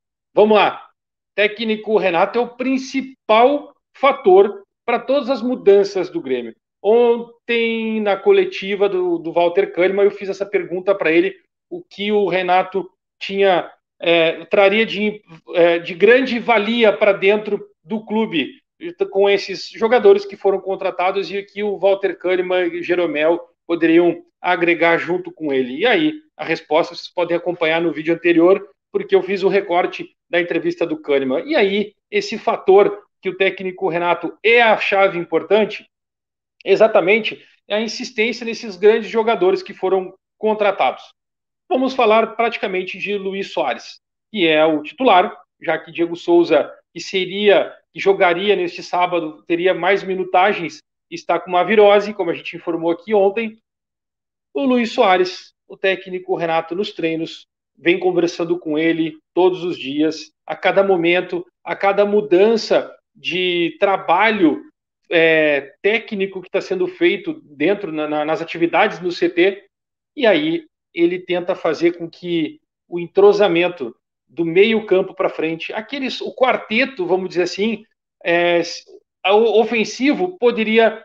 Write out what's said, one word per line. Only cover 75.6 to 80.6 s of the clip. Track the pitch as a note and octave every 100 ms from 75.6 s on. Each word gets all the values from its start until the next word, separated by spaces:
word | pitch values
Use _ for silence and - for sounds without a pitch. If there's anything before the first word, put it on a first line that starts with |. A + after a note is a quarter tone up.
| -
aqueles, | G#3+ A3 C#4+ B3+ -
o | G#3
quarteto, | - B3+ A#3 - A3 C4 F#3+
vamos | E3 F#3 F3+
dizer | D#3+
assim, | F3 - A3 G#3+ _ _ _ _
é, | F3+ E3+ F3 E3+
s-, | E3 - - - _ _ F#3+
o | G#3 A#3 G#3
ofensivo | A3 A#3 G3+ - C4+ C#4 F3+ -
poderia | A#3+ G#3